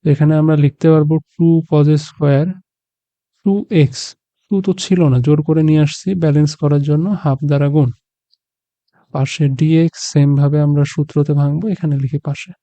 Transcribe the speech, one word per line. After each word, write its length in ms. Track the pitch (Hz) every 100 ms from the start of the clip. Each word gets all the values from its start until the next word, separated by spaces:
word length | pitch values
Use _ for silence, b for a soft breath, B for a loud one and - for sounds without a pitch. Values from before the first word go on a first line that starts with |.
তো 60 | 165
এখানে 200 | 143 151 156
আমরা 140 | 156 151
লিখতে 220 | 147 - 165
পারবো 200 | 160 151 160 -
টু 140 | _ 165 165 160
cos 200 | 151 147 151 -
স্কয়ার 400 | - 143 139 165 185 _ _ _ _ _ _ _ _
টু 100 | - 202 - 185
এক্স, 180 | 143 - - - _ _ _
টু 80 | 202 190
তো 60 | 185
ছিল 160 | - 180 156
না, 60 | 127 123
জোর 120 | 151 151
করে 140 | 156 156
নিয়ে 120 | 156 147
আসছি 220 | - - 190
ব্যালেন্স 280 | 165 147 151 151
করার 220 | 147 147 143
জন্য 180 | 147 180 196
হাফ 160 | 151 135 147
দ্বারা 200 | 143 143
গুণ। 160 | 151 131 - _ _ _ _ _ _ _ _ _ _ _
পাশে 300 | 143 139 - 147 131
ডিএক্স 420 | 156 160 165 - -
সেম 160 | 147 143 143
ভাবে 180 | 139 151 147
আমরা 180 | 147 143
সূত্রতে 400 | - 151 151 147 147
ভাঙবো, 240 | 143 151 214
এখানে 200 | 190 156 139
লিখি 180 | 135 143 147
পাশে। 220 | 143 - -